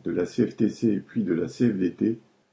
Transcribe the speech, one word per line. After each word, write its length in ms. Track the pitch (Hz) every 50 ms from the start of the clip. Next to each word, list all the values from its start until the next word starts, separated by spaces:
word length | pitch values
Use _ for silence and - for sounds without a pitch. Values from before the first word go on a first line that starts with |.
| -
de 80 | 85
la 120 | 87 90 90
C 220 | 85 - 120 117
F 100 | - -
T 120 | - 113 101
C 340 | 107 - - 113 104 98 -
puis 200 | - - 120 101
de 80 | 90
la 160 | 85 82 87 -
C 200 | - - 127 117
F 80 | 104
D 140 | 95 92 85 -
T, 260 | - 104 110 117 - - _ _ _ _ _